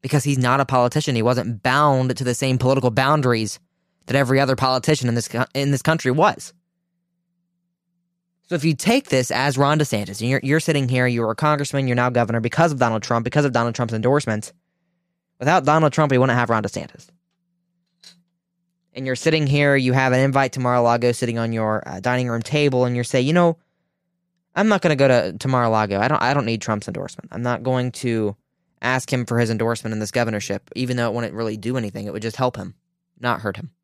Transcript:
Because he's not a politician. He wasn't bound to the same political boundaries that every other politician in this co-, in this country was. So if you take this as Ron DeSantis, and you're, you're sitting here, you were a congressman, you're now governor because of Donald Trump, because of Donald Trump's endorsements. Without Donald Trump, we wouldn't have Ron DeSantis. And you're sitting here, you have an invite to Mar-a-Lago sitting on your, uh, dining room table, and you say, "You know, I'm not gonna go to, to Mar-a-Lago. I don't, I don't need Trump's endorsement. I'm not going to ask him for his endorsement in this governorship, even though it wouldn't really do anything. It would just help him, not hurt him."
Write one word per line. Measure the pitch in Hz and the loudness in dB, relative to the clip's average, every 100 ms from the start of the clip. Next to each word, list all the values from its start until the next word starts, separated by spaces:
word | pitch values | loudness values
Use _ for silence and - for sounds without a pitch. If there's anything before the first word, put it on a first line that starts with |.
Because | 135 151 | 0 -2
he's | 143 135 | 0 0
not | 123 135 | 2 2
a | 139 | 2
politician. | 131 120 151 151 120 | 2 2 0 -2 0
He | |
wasn't | 110 123 107 107 | 2 0 -2 -4
bound | 127 135 147 131 127 120 | 0 2 4 2 0 -2
to | |
the | 123 120 | -4 -2
same | 135 127 | 0 2
political | 127 135 127 | 2 2 2
boundaries | 113 131 151 127 117 107 - _ _ _ _ - | 2 2 2 2 0 -2 -8 _ _ _ _ -2
that | 131 | 0
every | 127 135 | 2 2
other | 135 131 | 2 0
politician | 131 127 135 151 123 | 0 0 0 0 0
in | 117 | -2
this | - | -4
co-, | 117 127 139 | -4 -4 -2
in | 139 | -2
this | 139 | 0
country | - 160 131 | 0 0 0
was. | 139 202 - - _ _ _ _ _ _ _ _ _ _ _ _ _ _ _ _ _ _ _ _ | 2 2 0 -14 _ _ _ _ _ _ _ _ _ _ _ _ _ _ _ _ _ _ _ _
So | 170 | -2
if | |
you | 156 147 | 0 0
take | 190 254 - | 2 0 2
this | 131 123 | -2 0
as | 120 139 127 | -2 0 2
Ron | 139 151 | 2 2
DeSantis, | 151 107 101 101 | 0 -2 -4 -6
and | 117 | -2
you're, | 135 | -2
you're | 135 156 | 0 0
sitting | - 147 127 | 0 0 0
here, | 127 127 | 0 0
you | 120 | 0
were | 113 | -2
a | 113 | 0
congressman, | 151 147 139 139 131 | 0 0 -2 -2 0
you're | 123 | 0
now | 123 | 2
governor | 120 113 117 | 2 0 -2
because | 113 - 165 | -2 2 2
of | 135 | 2
Donald | 120 110 | 0 0
Trump, | - 117 117 | -2 -2 0
because | 151 | 0
of | 143 | 2
Donald | 120 117 113 | 0 -2 -2
Trump's | 117 | -4
endorsements. | 110 120 143 120 107 - _ _ _ _ _ _ _ _ _ | 0 2 0 0 -6 -6 _ _ _ _ _ _ _ _ _
Without | 131 180 143 | 0 2 4
Donald | 156 156 | 4 2
Trump, | - 151 | 2 2
we | 127 | 4
wouldn't | 131 123 | 4 2
have | 117 | 2
Ron | 113 | 0
DeSantis. | 101 - - - - _ _ _ _ _ _ _ _ _ - _ _ _ _ _ _ _ _ | -2 -8 -12 -18 -20 _ _ _ _ _ _ _ _ _ -20 _ _ _ _ _ _ _ _
And | - 131 | -10 -6
you're | 127 | -2
sitting | 160 156 143 | 0 2 2
here, | 143 143 139 | 4 4 4
you | 127 | 4
have | 131 131 | 2 4
an | 127 | 4
invite | 135 135 135 | 4 2 0
to | 131 | -2
Mar-a-Lago | 123 123 117 117 120 | 0 2 4 4 2
sitting | 120 120 117 | 0 -4 -2
on | 113 | -4
your, | 113 110 107 - | -2 -2 -2 -6
uh, | 95 | -6
dining | 123 127 123 | -2 -2 -2
room | 117 | -4
table, | 110 147 147 127 123 | -2 0 2 2 0
and | 123 | -2
you | |
say, | 120 131 | -2 0
"You | 131 | 2
know, | 175 175 165 _ _ _ _ _ _ _ _ _ - | 4 2 0 _ _ _ _ _ _ _ _ _ -2
I'm | 214 | 2
not | 196 | 2
gonna | 175 143 | 2 4
go | 135 | 4
to, | 123 90 85 | 4 2 -6
to | 135 | -2
Mar-a-Lago. | 127 117 110 107 98 | 0 2 2 0 0
I | 120 | 0
don't, | 151 | 0
I | 123 | 0
don't | 143 113 | 0 -2
need | 113 | -4
Trump's | - 107 101 | -4 -4 -4
endorsement. | 90 - - - | -10 -12 -14 -14
I'm | 104 | -6
not | 120 120 | -4 -2
going | 123 127 123 | -2 -2 -2
to | - 123 113 104 104 _ _ _ _ | -4 -4 -2 -2 -6 _ _ _ _
ask | 123 131 - | -2 -2 -2
him | 127 117 | -4 -2
for | 117 | 0
his | 113 | 0
endorsement | 113 117 117 113 | 0 -2 -2 -6
in | 110 | -6
this | 107 | -4
governorship, | 123 117 107 - 98 _ | -2 -2 -4 -6 -8 _
even | - 123 123 | -8 -4 -2
though | 117 | -2
it | |
wouldn't | 113 113 | -4 -6
really | 95 113 107 | -6 -6 -6
do | 110 127 | -6 -6
anything. | 107 113 104 | -6 -8 -10
It | |
would | 107 | -8
just | 110 110 | -8 -2
help | 127 113 | -4 -4
him, | 98 - _ _ _ _ | -14 -16 _ _ _ _
not | 123 110 | -4 -2
hurt | 107 98 | -4 -8
him." | 151 _ | -14 _